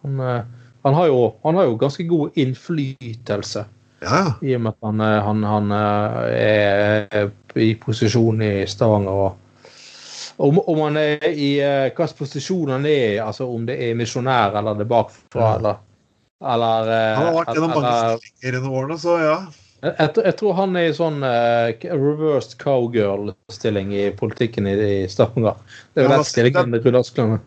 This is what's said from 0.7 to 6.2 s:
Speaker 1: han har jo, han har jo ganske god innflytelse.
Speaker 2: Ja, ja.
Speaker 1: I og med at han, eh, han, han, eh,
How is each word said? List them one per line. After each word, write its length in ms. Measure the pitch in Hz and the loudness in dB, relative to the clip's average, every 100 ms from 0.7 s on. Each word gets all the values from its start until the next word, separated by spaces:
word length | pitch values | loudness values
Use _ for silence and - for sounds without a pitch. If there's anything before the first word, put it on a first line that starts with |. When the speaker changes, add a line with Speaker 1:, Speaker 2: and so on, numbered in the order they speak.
| _ | _
Speaker 1:
han 100 | 139 | 2
har 120 | 147 175 | 4 4
jo, 260 | 127 113 - | 4 2 0
han 120 | 156 175 | -2 2
har 80 | |
jo 120 | 160 110 | 2 2
ganske 300 | 139 139 170 | -2 -2 -2
god 240 | 170 147 - | 0 0 -2
innflytelse. 1300 | 131 127 - 160 135 135 123 113 123 101 - 107 104 - _ _ | -2 -4 -6 -4 -4 -8 -14 -12 -6 -6 -4 -10 -10 -18 _ _
Speaker 2:
Ja, 120 | 80 | 0
ja. 180 | 147 185 107 | 2 2 -2
Speaker 1:
I 160 | 139 | -2
og 60 | 123 | -2
med 100 | 113 | -2
at 140 | - 110 | -4 -4
han, 140 | 107 | 0
eh, 180 | 110 107 | 2 2
han, 200 | 101 107 | 2 0
han, 300 | 104 107 104 | 0 0 0
eh, 440 | 104 104 104 107 117 | 0 2 0 0 -2